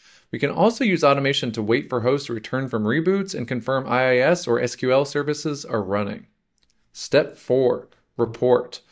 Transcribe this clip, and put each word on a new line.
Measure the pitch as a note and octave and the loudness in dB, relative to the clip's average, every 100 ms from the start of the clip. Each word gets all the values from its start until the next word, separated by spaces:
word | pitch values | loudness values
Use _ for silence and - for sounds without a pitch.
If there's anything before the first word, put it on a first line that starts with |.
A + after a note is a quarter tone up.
| _ _ _ | _ _ _
We | C#3 | -4
can | C#3+ | -2
also | - G3 A#3 | 2 2 2
use | B3 E3+ | 0 4
automation | D3 C#3 C#3 C#3 B2+ | 4 4 2 0 -2
to | A2+ | -2
wait | G#2+ A#2+ D3+ | 0 0 0
for | B2 | -2
hosts | A2+ C#3 - | 0 0 -2
to | |
return | A#2 - B2+ C3 | -10 -6 -6 -4
from | A#2 | -2
reboots | G#2+ C#3 E3 G3 F#3+ | 0 0 0 0 -2
and | - A#2 | -6 -6
confirm | B2+ A#2 C3+ C3 | -6 -2 -2 0
I | B2 C3 | 2 4
I | B2+ | 4
S | C3+ F3 - | 4 2 0
or | A#2+ | 0
S | B2 - | 0 -2
Q | B2+ | 0
L | B2+ C#3+ | 2 2
services | D3 C#3+ C#3+ D#3 C#3+ | -2 -2 -4 -4 -6
are | - A#2 | -4 -4
running. | F#2+ G2+ G2+ G#2+ - _ _ _ _ _ _ | -2 -2 -2 -8 -14 _ _ _ _ _ _
Step | - - C3+ - - | -16 0 2 2 -4
four, | - B2+ B2+ G2 - _ _ - | -2 2 2 0 -6 _ _ -4
report. | A2+ A#2 B2 B2 - - _ | -4 0 2 2 0 -12 _